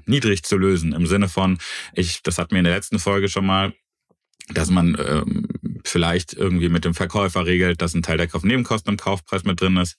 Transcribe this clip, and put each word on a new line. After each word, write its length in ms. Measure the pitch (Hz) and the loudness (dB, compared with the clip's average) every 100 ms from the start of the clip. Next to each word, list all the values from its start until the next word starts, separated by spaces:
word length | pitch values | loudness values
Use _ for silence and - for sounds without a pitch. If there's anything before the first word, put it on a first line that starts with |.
| - | -2
niedrig 380 | 135 117 98 | 0 2 0
zu 120 | - 98 | 0 2
lösen, 380 | 95 92 80 | 4 2 0
im 120 | 76 85 | 0 2
Sinne 220 | 98 98 | 2 2
von, 300 | 90 95 90 - - - | 2 2 0 -4 -12 -8
ich, 300 | - 87 - | -4 -2 -2
das 160 | - 87 | -4 -4
hatten 140 | 85 | 0
wir 80 | 95 | 2
in 40 | |
der 100 | 87 | 4
letzten 240 | 90 - 107 | 2 -2 -2
Folge 300 | 95 101 98 | 0 0 0
schon 160 | 101 | 0
mal, 300 | 95 95 98 - _ _ _ _ _ _ - | 0 2 0 -4 _ _ _ _ _ _ -8
dass 220 | - 85 | -4 2
man, 260 | 90 85 76 | 4 4 2
ähm, 480 | - 76 73 - - - - - | 0 0 0 -4 -4 -8 -10 -10
vielleicht 480 | - - 90 87 - | -4 0 2 0 -2
irgendwie 340 | - 98 87 85 | -4 0 2 2
mit 160 | 85 | 2
dem 100 | 87 | 0
Verkäufer 520 | 85 92 104 98 95 85 | -2 -2 0 0 0 0
regelt, 340 | 90 90 85 | 2 2 0
dass 120 | 85 | -2
ein 80 | 87 | -2
Teil 140 | 82 80 | -2 -2
der 100 | 85 | -2
Kaufnebenkosten 640 | 85 90 127 - 113 - | 0 0 0 0 -4 -2
im 40 | 104 | -4
Kaufpreis 480 | - 95 - 95 | -2 -4 -4 -4
mit 160 | 92 90 | -2 0
drin 160 | 95 92 | 2 2
ist, 200 | 90 | 0